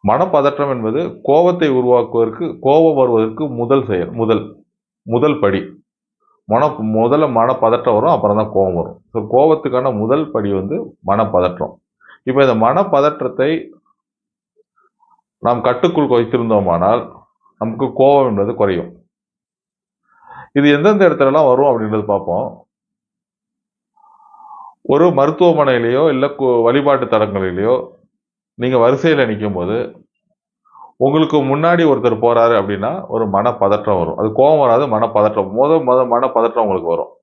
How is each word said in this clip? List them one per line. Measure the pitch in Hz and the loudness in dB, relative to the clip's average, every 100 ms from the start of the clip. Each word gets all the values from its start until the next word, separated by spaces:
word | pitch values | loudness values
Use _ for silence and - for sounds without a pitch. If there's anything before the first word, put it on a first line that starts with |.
| - | 0
மனப்பதற்றம் | 123 185 156 139 143 143 | 0 2 2 0 -2 -4
என்பது | 123 110 127 175 90 | -4 -4 -4 -6 -6
கோபத்தை | - 147 175 175 156 | 0 2 2 2 0
உருவாக்குவதற்கு, | 127 123 123 117 117 113 113 170 - | 0 2 0 0 -2 -2 -4 -10 -4
கோபம் | 135 151 165 143 | 0 4 4 2
வருவதற்கு | 127 113 113 110 151 | 2 2 0 -4 -8
முதல் | 120 117 139 107 | -6 0 0 0
செயல், | 92 85 | -4 -4
முதல், | 113 113 110 - - _ _ _ _ | -4 -2 -2 -4 -20 _ _ _ _
முதல் | - 117 147 139 | -4 0 0 0
படி. | 101 98 95 - _ _ _ _ _ _ | 0 -2 -6 -18 _ _ _ _ _ _
மன-, | - 113 147 120 110 | -4 -2 -2 -4 -4
முதல்ல | 110 120 147 151 | 0 0 2 0
மனப்பதற்றம் | 117 117 127 110 117 127 | 0 0 0 0 0 0
வரும், | 107 143 | 0 0
அப்புறம் | 156 104 104 | 0 0 -2
தான் | 107 | -2
கோபம் | 98 95 87 | -2 -2 -2
வரும். | 82 - _ | -6 -12 _
So, | 113 104 120 | -10 -2 2
கோபத்துக்கான | 151 156 139 127 135 107 | 2 2 -2 -2 -2 -4
முதல் | 110 143 151 | -2 -2 -2
படி | 127 101 | -4 -2
வந்து | 98 95 170 226 _ 90 | -4 -4 -8 -10 _ -4
மனப்பதற்றம். | 104 104 90 90 87 - - _ _ _ - | -2 0 0 -2 -4 -10 -12 _ _ _ -12
இப்ப | - 131 135 | -4 2 2
இந்த | 113 113 | 2 2
மனப்பதற்றத்தை | 156 185 147 147 147 127 - 135 165 - _ _ _ _ _ _ _ _ 427 _ _ _ _ _ _ _ _ | 0 0 0 0 -2 -8 -2 -2 -2 -8 _ _ _ _ _ _ _ _ _ _ _ _ _ _ _ _ _
நாம் | 117 120 | -2 0
கட்டுக்குள் | 123 120 175 175 107 | -2 0 0 0 2
வைத்திருந்தோமானால், | 120 117 123 117 107 92 85 92 117 - - _ _ _ _ | 2 0 -2 0 0 2 0 2 0 -4 -20 _ _ _ _
நமக்கு | 110 110 131 | -8 -6 -6
கோபம் | - 135 143 131 | 2 2 4 2
என்பது | 101 101 107 | 0 -4 -2
குறையும். | 101 90 85 - _ _ _ _ _ _ _ _ _ _ _ _ _ - - | -2 -2 -6 -16 _ _ _ _ _ _ _ _ _ _ _ _ _ -20 -6
இது | 143 143 | 0 2
எந்தெந்த | 143 180 202 180 | 4 2 4 2
இடத்துலலாம் | 139 135 147 147 | 4 2 4 4
வரும் | 127 143 | 4 2
அப்படின்றது | 117 107 107 107 | 0 -2 -4 -2
பார்ப்போம். | 101 95 87 127 - _ _ _ _ _ _ _ _ _ _ _ _ _ _ _ _ _ - - - - _ | -4 -2 -6 -6 -12 _ _ _ _ _ _ _ _ _ _ _ _ _ _ _ _ _ -20 -20 -20 -20 _
ஒரு | - 143 175 | -2 2 2
மருத்துவமனையிலேயோ, | 139 143 156 175 151 139 123 117 127 160 | 2 0 2 2 4 2 0 0 0 0
இல்ல | 135 143 | 0 -2
கு-, | 143 131 120 | -2 0 2
வழிபாட்டு | 117 135 143 135 117 | 2 2 2 0 0
தலங்களிலேயோ | 110 104 98 92 90 107 127 - _ _ _ _ _ _ - | 0 0 -2 -4 -2 -2 -2 -4 _ _ _ _ _ _ -6
நீங்க | 123 127 | -2 2
வரிசையில | 117 135 165 147 120 | 2 2 0 2 0
நிக்கும்போது, | 104 104 92 87 113 - - _ _ _ _ _ _ _ - - _ | -2 -4 -4 -4 -4 -6 -12 _ _ _ _ _ _ _ -20 -20 _
உங்களுக்கு | 135 151 156 151 | 0 2 2 0
முன்னாடி | 135 143 165 170 165 | 0 0 2 2 2
ஒருத்தர் | 127 120 110 | 2 0 0
போறாரு | 117 117 117 113 | 2 4 4 2
அப்படின்னா, | 98 98 107 185 - | 0 -4 -4 -6 -6
ஒரு | 113 107 | -6 -2
மனப்பதற்றம் | 98 120 117 98 104 104 95 | 0 0 0 0 0 0 -2
வரும். | 80 - | -2 -2
அது | 107 | -2
கோபம் | 104 139 156 | 2 2 4
வராது, | 131 117 139 | 4 2 0
மனப்பதற்றம். | 107 113 107 104 107 95 107 | -2 0 2 0 0 -4 -2
மொத, | 143 160 | 2 2
மொத | 127 127 123 | 2 0 2
மனப்பதற்றம் | 120 131 120 113 120 107 | 0 0 0 0 0 -2
உங்களுக்கு | 92 | -2
வரும். | 85 85 - _ | -2 -4 -6 _